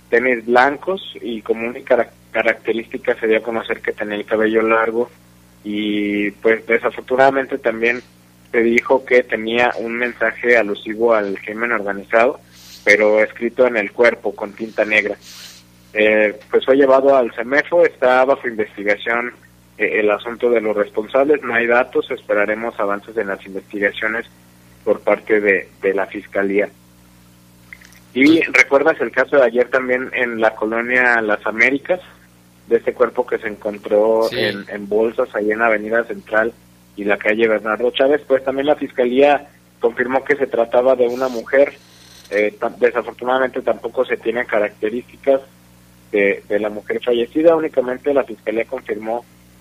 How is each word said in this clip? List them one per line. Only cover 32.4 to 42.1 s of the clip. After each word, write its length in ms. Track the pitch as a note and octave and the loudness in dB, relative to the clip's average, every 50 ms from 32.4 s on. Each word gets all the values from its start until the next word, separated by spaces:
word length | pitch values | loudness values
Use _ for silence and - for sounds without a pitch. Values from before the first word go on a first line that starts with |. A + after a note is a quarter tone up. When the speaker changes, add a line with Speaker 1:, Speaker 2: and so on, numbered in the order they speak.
| _ _ _ _ _ - | _ _ _ _ _ 0
Speaker 1:
de 80 | A#2 | 0
este 180 | A#2 - B2 A2+ | 0 0 -2 0
cuerpo 320 | - B2 A2+ - B2 B2 | 0 0 0 0 -4 -4
que 120 | - A#2 A2+ | -2 -4 -6
se 100 | A2 G#2+ | -6 -8
encontró 800 | G#2 - - G#2+ G#2 G2+ - G#2+ G#2+ G#2 G#2+ A2 A2+ A2 A2+ A2+ | -10 -8 -8 -8 -8 -6 -4 0 2 2 4 4 2 2 0 0
Speaker 2:
Sí. 80 | A#2+ B2 | -2 -2
Speaker 1:
en, 260 | A2+ G#2 G2+ G2+ G2 - | -2 -2 -4 -6 -10 -10
en 200 | G2+ G#2 G2+ G2 | -12 -10 -6 -2
bolsas 400 | G#2 G#2+ A2+ A#2 A2+ - B2+ A#2+ - | 0 0 0 0 0 -4 -4 -4 -2
ahí 160 | A2 G#2 G#2 | -4 -2 0
en 80 | G#2+ A2 | 0 2
la 80 | A#2 | 2
Avenida 380 | A#2 A2 G#2 G#2 A2 A2+ A#2 A2+ | 2 2 0 -2 -2 -2 -2 -2
Central 480 | - G#2 G2 - - G#2+ A2 A2 A#2 - _ _ _ _ _ _ _ - | -4 -8 -14 -8 -4 -2 -2 -2 -2 -4 _ _ _ _ _ _ _ -12
y 80 | G#2 G2+ | -6 -2
la 140 | G2+ G2+ G2+ | -2 -2 0
calle 280 | - G#2+ G#2+ A2 A#2 | 0 0 0 2 2
Bernardo 440 | A2 A2 G#2 G#2 A2 G#2+ G#2+ A#2+ B2 | 2 2 0 0 -2 -2 0 0 -2
Chávez, 320 | - - C3+ C3+ D3+ D3 - | 0 2 2 2 2 0 0
pues 160 | - C3+ C3 | 0 0 0
también 240 | C3 C#3 C3 C#3 C#3 | 0 -2 -4 -2 0
la 100 | D3 D3 | 0 0
Fiscalía 720 | C#3+ C#3+ C3+ - - B2 B2 B2 C3 C#3 C#3+ C#3+ C3 - - _ _ _ _ _ - | 0 -2 -6 -2 -2 0 0 4 4 4 4 4 2 -2 -10 _ _ _ _ _ -4
confirmó 440 | - A#2 - - B2 B2 C3 C3+ C3 | -4 -4 -2 -2 -4 -2 -2 -2 0
que 120 | - C#3+ | -2 -2
se 100 | C#3 C3+ | -2 -2
trataba 500 | - - A2+ A#2 A#2 - B2 B2 C3 C3 | -4 -2 -2 -2 0 0 2 2 2 2
de 100 | B2+ B2 | 2 2
una 220 | A#2+ B2 B2+ C3 C3 | -2 0 -4 -4 -4
mujer. 460 | B2 A2+ A#2 - C3+ C3+ C#3+ C#3 - - - - - - - - | -4 -6 -6 0 2 2 2 2 0 -14 -20 -20 -20 -20 -20 -20